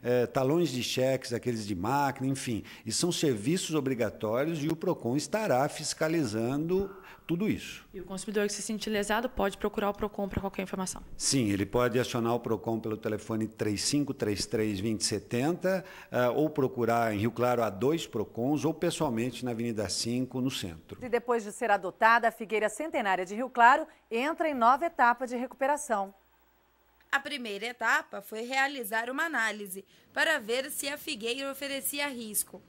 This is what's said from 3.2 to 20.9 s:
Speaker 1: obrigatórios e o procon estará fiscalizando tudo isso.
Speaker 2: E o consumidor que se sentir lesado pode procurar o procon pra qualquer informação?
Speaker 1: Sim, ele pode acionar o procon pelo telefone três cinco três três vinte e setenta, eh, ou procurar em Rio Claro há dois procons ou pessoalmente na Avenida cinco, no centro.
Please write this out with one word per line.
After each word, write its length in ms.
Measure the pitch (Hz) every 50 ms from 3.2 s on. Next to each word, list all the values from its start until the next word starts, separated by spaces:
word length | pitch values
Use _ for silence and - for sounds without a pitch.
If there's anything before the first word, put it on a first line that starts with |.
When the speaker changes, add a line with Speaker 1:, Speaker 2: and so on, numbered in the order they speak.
| - 151 127 104 98 127 170 190 - - 156
Speaker 1:
obrigatórios 880 | 156 131 135 131 113 120 101 - - - 107 110 123 143 160 170 156 139
e 60 | 160
o 80 | 165
procon 400 | 160 - 180 160 - - 120 123
estará 500 | 147 143 - - 214 220 196 131 123 139
fiscalizando 1300 | 151 - - 156 - - - 160 156 160 170 151 110 101 113 113 120 135 143 156 170 185 190 196 190 - - - - - - -
tudo 220 | - 160 170 214 208
isso. 360 | - 185 - - - - - - -
Speaker 2:
E 60 | 196
o 60 | 175
consumidor 420 | - 196 185 - - 202 214 208
que 60 | 208 208
se 80 | -
sentir 280 | 196 - 220 202 - 214
lesado 400 | 214 202 202 - 214 220 233 254
pode 280 | - - 196 196 190
procurar 320 | - - 208 202 - 202 202
o 40 | 208
procon 360 | - - 202 - - 202 190
pra 100 | - -
qualquer 220 | 190 190 - -
informação? 420 | 190 185 - 190 185 180 - - - - -
Speaker 1:
Sim, 320 | - - - 139 139 120 104
ele 160 | 101 95 101
pode 340 | 98 - 123 123 123 110 127
acionar 340 | 120 - - 127 113 117 120
o 60 | 120
procon 400 | - 117 113 101 - 120 113 113
pelo 160 | 110 113 107
telefone 540 | 110 - 117 107 101 110 - 113 110 110 107
três 320 | - - 113 107 104 98
cinco 320 | - - - 147 143 139 135
três 320 | - 117 104 101 92 -
três 340 | - - 113 107 107 104 92
vinte 220 | 95 113 110 101
e 20 | -
setenta, 800 | - 113 98 - - - 120 127 151 175 170 - 185 190 185 170 - - - - -
eh, 200 | - 120 123 123
ou 200 | 117 123 151 156
procurar 640 | 151 - 131 123 - 120 117 110 117 117 117 113 107
em 40 |
Rio 140 | 98 104 117
Claro 300 | - 117 120 123 123 120
há 80 | 113 107
dois 380 | 95 95 110 135 160 165 160
procons 560 | - - 117 101 - - 113 117 135 151 143 120
ou 100 | 156 156
pessoalmente 680 | 156 - 170 165 - 165 147 117 110 117 127 117 - 127
na 80 | 123
Avenida 380 | 120 110 117 120 113 104 104 90
cinco, 500 | - - - 113 120 127 131 127 - 131
no 100 | 127 135
centro. 540 | 135 - - 92 82 80 - -